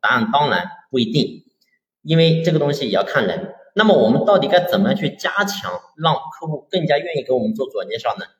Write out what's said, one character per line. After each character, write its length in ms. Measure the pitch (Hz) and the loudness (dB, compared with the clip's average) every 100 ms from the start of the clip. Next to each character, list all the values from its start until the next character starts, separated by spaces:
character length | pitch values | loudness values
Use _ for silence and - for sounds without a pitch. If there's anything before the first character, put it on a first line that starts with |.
答 80 | 104 | 0
案 200 | 123 110 | 0 0
当 200 | 139 147 | 0 0
然 180 | 92 87 - _ | 0 -4 -12 _
不 80 | 131 | -2
一 60 | 113 | 0
定， 360 | 139 123 - _ _ _ _ _ _ | 0 -2 -6 _ _ _ _ _ _
因 160 | 151 160 | 0 4
为 240 | 165 160 | 4 4
这 100 | 165 | 2
个 80 | 156 | 2
东 140 | 143 | 0
西 140 | 143 123 | -2 -2
也 40 | |
要 140 | 95 101 | -2 0
看 200 | - 226 | 0 0
人。 280 | 85 - - - | -4 -8 -14 -10
那 120 | - 220 | 0 4
么 100 | 170 | 6
我 140 | 110 | 4
们 160 | 135 - | 2 4
到 120 | 294 | 2
底 120 | 139 | 4
该 160 | 180 180 | 2 2
怎 160 | - | 0
么 80 | 196 | 2
样 80 | - | 0
去 180 | 143 - | -2 -4
加 300 | 170 196 202 | -6 -2 -4
强， 260 | 202 190 175 - - | -4 -8 -10 -14 -4
让 180 | 160 | -2
客 340 | 147 143 - 160 | -2 -4 -12 -10
户 200 | 151 - | -10 -4
更 160 | 185 156 | -4 0
加 120 | 147 | 0
愿 200 | 170 156 | 0 -6
意 60 | |
给 80 | 127 | -2
我 80 | 127 | -2
们 140 | 110 | 0
做 160 | 110 131 | -4 -6
转 180 | 110 90 | -6 -8
介 100 | 113 | -6
绍 200 | 123 98 | -6 -6
呢？ 80 | - _ | -10 _